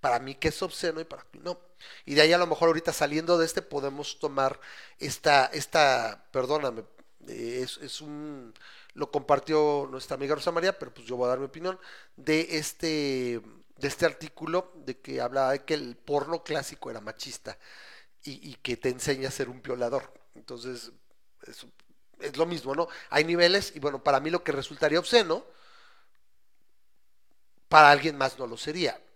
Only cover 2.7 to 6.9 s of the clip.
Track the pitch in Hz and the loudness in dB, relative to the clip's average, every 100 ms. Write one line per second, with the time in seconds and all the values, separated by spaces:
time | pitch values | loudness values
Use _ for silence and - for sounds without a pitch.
2.7 | 156 - 151 147 151 165 175 165 - - | 4 0 -2 0 0 2 2 2 -2 -6
3.7 | 143 139 139 143 - 151 139 135 131 - | -6 -6 -6 -12 -6 -4 0 0 -2 -14
4.7 | - - - 143 - 160 143 131 - - | -20 -20 -10 -8 -2 4 6 6 0 0
5.7 | 165 143 123 113 107 - 139 123 151 139 | 4 6 4 0 -6 -6 -4 0 0 -2
6.7 | 113 104 | -6 -14